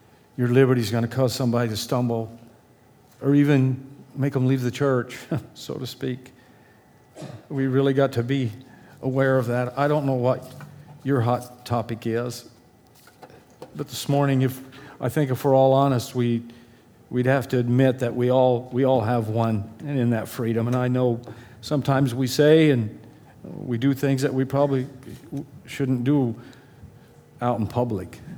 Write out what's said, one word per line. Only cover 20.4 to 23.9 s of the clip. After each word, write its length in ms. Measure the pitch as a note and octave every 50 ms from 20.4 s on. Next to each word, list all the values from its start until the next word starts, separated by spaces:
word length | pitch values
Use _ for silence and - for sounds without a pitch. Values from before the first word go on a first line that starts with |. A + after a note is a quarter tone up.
| A#2+ A2+ A2+ A#2 A2+
And 100 | B2 B2
I 120 | B2+ B2+ B2
know 340 | B2 B2+ B2+ B2 A#2 A2+ - - - - - - - -
sometimes 540 | - - D3+ C#3+ - - C#3 C3 C#3 C3 A2+
we 100 | B2+ C3+
say 460 | A#2+ - - D3 D3+ D#3 D#3+ D#3 D3+
and 280 | C3+ A#2+ A2 G#2 - - - - - - - - - - -
we 340 | - - - - C3 A#2+ A#2
do 160 | B2 C#3